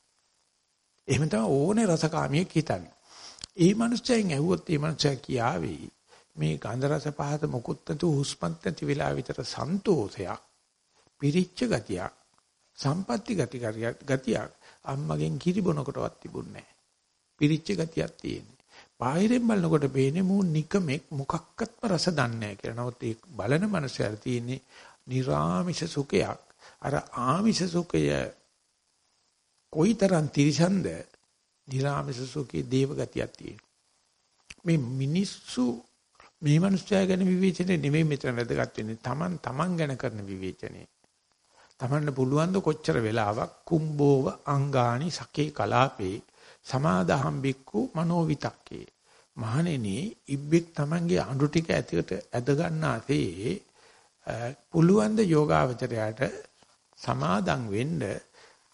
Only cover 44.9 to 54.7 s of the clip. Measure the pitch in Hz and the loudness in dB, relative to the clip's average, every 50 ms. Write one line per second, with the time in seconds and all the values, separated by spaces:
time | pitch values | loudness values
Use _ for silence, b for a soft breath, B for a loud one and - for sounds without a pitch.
44.9 | 120 127 160 175 - - 120 - - - 147 151 - - 104 104 117 120 131 139 | 2 0 -2 -4 -6 -8 -10 -6 -4 -2 -2 -2 -2 -2 0 2 4 4 4 4
45.9 | - - 98 92 101 - - B B B B B B B - - - - 147 165 | 2 -2 -4 -4 -4 -6 -10 B B B B B B B -8 -4 -2 0 2 2
46.9 | 185 185 180 165 - 143 135 156 147 139 131 135 131 - - - - 214 262 262 | 4 4 4 4 2 2 2 0 -2 -2 -2 -2 -2 -4 -8 -6 -4 -4 -2 -2
47.9 | - 160 165 165 175 175 165 156 147 - - 113 - - _ - - - - - | -2 -2 0 0 2 2 2 0 0 -2 -2 -6 -8 -10 _ -16 -14 -14 -14 -16
48.9 | _ b b b b b b b _ - 113 113 117 156 170 175 151 127 107 98 | _ b b b b b b b _ -8 -4 -2 0 0 0 0 0 -2 -2 -4
49.9 | 95 123 185 226 - - _ - 139 135 143 147 165 170 165 - - 156 143 147 | -4 -4 -6 -6 -8 -12 _ -8 -6 -6 0 2 2 2 2 0 -4 -4 -2 -2
50.9 | 165 175 170 170 180 165 - 110 135 131 151 147 - 165 165 - - - 120 - | -2 0 0 2 2 2 2 0 0 2 2 2 2 2 2 2 2 0 0 0
51.9 | 165 170 160 - 90 - - - - 123 120 143 139 147 175 165 160 156 160 139 | -2 -2 -2 -2 -4 -8 -6 -6 -6 -2 0 2 2 2 0 -2 -2 -2 -2 -2
52.9 | 117 113 - - 143 151 127 98 82 92 107 165 185 208 - _ b b b b | -2 -2 -2 -2 0 0 0 -2 -4 -4 -4 -4 -4 -6 -8 _ b b b b
53.9 | b b b b b _ _ - 123 113 120 123 139 - _ _ | b b b b b _ _ -8 -6 -6 -6 -8 -8 -12 _ _